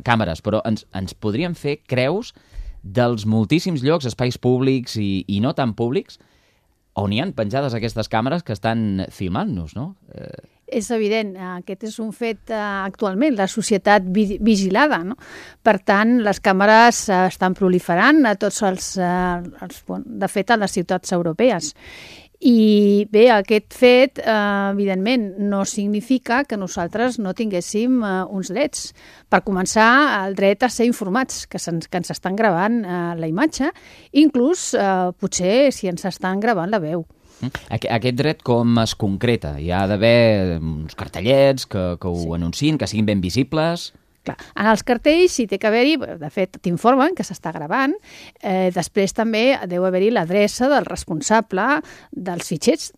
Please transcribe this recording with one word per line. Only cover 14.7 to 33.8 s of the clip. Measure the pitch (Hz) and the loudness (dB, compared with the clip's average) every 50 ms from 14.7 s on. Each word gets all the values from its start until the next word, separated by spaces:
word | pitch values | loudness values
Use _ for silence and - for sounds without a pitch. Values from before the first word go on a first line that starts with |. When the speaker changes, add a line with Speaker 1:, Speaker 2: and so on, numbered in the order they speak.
| 190 220 294 302 240 170 170 | 2 2 2 2 2 0 -2
Speaker 2:
no? | 185 262 - - - - - - - - _ | -4 -8 -10 -12 -18 -20 -20 -20 -20 -16 _
Per | - 226 208 190 | 2 2 2 2
tant, | - - 202 202 214 226 247 247 | 2 2 2 4 4 4 4 2
les | 214 208 185 - | 2 0 0 0
càmeres, | - 208 190 185 202 208 214 220 233 240 226 - - | 2 2 2 4 6 6 8 8 8 6 6 2 0
eh, | - 190 180 185 | 0 2 2 2
estan | 185 - - 190 185 180 | 2 0 0 -2 -2 0
proliferant | - 202 185 180 180 - - 170 175 214 269 302 320 269 | 2 2 2 2 2 0 0 0 2 4 4 6 6 4
a | 220 202 | 4 2
tots | - 220 202 - - 220 | 0 -2 -4 -2 0 0
els, | 190 185 185 - - - | 0 0 -2 -6 -8 -4
eh, | 190 180 175 180 180 180 180 175 175 175 175 - - | -2 -2 0 0 0 0 -2 -2 -4 -8 -10 -14 -14
els, | 185 180 180 - - | -14 -16 -16 -14 -12
bon, | - 180 185 - | -12 -10 -10 -10
de | - 226 202 196 190 | -12 -8 -6 -6 -4
fet, | - 208 185 - | -4 -2 0 0
a | 240 220 | 0 0
les | 202 185 - | 0 0 -2
ciutats | 190 170 - 190 180 - - 196 | -4 -4 -2 -2 -4 -4 -2 -2
europees. | 175 175 170 156 - 226 262 214 170 - - - _ - - - - - - - - - _ _ | -2 0 -2 0 2 2 2 2 0 -4 -8 -12 _ -20 -20 -20 -20 -20 -20 -20 -20 -20 _ _
I, | _ - 269 240 220 214 214 208 208 208 202 202 202 208 | _ 2 4 6 6 6 6 6 6 6 4 4 2 2
bé, | - 214 208 233 254 | 2 4 6 6 8
aquest | 226 208 196 - 220 214 - - - | 6 4 2 2 0 -2 -2 -4 -2
fet, | - 254 247 247 247 262 277 - - | 4 6 6 6 6 6 4 2 -2
eh, | - 233 220 214 208 202 202 196 196 196 | -2 0 0 0 0 0 0 0 0 0
evidentment, | 196 202 202 196 190 185 190 226 262 247 214 196 180 202 | 0 0 0 0 0 0 0 0 0 0 -2 -2 -4 -4
no | 202 202 202 196 196 | -2 -2 0 0 -2
significa | - - 214 202 202 208 214 202 - 262 247 - - 233 254 285 | -2 -4 -4 -4 -2 -2 -2 -2 0 -2 -2 0 0 -2 -2 -2
que | - 226 | -2 -4
nosaltres | 202 190 175 - 196 175 165 - 214 240 254 233 240 | -6 -6 -6 -6 -6 -6 -4 -2 -2 -2 -2 -2 -2
no | 208 185 185 | -4 -6 -4
tinguéssim, | - 233 214 190 175 170 - - 208 233 247 262 247 | -4 -4 -4 -4 -4 -4 -4 -2 -2 0 2 0 0
eh, | 220 202 190 190 185 185 | 0 0 -2 -2 -4 -4
uns | 208 190 180 170 | -6 -6 -6 -4
drets. | 175 233 294 - - - - - - _ - - - - _ _ | -4 -2 -2 -4 -4 -8 -12 -14 -16 _ -20 -20 -20 -20 _ _
Per | - 180 - | 2 2 2
començar, | - 196 185 185 - - 214 220 226 247 277 302 285 214 202 190 | 2 -2 -2 -2 0 2 4 6 6 6 6 6 4 2 0 -2
el | 196 196 | -4 -2
dret | 190 196 196 202 - 262 | 2 2 2 4 4 2
a | 240 | -2
ser | - - 226 240 | 0 2 0 0
informats, | 233 - 208 185 185 254 262 - - - - | 0 0 -2 -2 -2 -2 -2 -2 -6 -10 -12
que | - - 180 | -12 -12 -10
se'ns, | - - 170 165 - | -8 -6 -6 -6 -6
que | - - 175 | -4 -6 -6
ens | 170 - | -4 -6
estan | 170 - - 180 190 | -8 -8 -6 -4 -2
gravant, | 208 226 214 175 165 190 214 240 240 214 | 0 2 2 2 2 2 0 0 -2 -2
eh, | 180 180 180 170 170 175 165 | -4 -4 -4 -4 -4 -4 -6
la | 165 160 | -4 -4
imatge, | 160 196 294 311 - - 262 330 - - | -2 0 0 -2 -2 -2 -4 -4 -4 -8